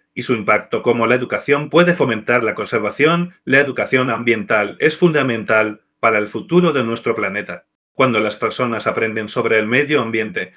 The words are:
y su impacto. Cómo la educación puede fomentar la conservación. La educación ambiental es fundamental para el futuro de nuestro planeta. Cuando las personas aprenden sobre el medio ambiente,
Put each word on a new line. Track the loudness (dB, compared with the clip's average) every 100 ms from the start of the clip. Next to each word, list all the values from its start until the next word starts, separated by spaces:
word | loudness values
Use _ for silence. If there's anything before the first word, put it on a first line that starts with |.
| _
y | -8
su | -2
impacto. | -2 2 0 0 -2
Cómo | 0 2 2
la |
educación | 0 0 -4 0 0 2
puede | 4 4
fomentar | 2 0 0 0 0
la | 0
conservación. | -4 -4 -4 -4 2 2 2 -2 -8
La | 0 2
educación | 2 -2 0 0 0
ambiental | -2 0 -2 0 0 -2 0
es | -2 2
fundamental | 2 2 0 -2 0 2 0 -4 _ _
para | 0 2
el | -2
futuro | -6 0 2 4
de | 2
nuestro | -2 -2 -2
planeta. | -2 -4 -6 -8 -12 _ _ _
Cuando | 0 2 2
las | 0
personas | -2 -4 -2 -4 -2 -4
aprenden | -2 -2 -4 -4
sobre | -2 0 0
el | 0
medio | 0 0 0
ambiente, | 0 -4 -4 -6 -10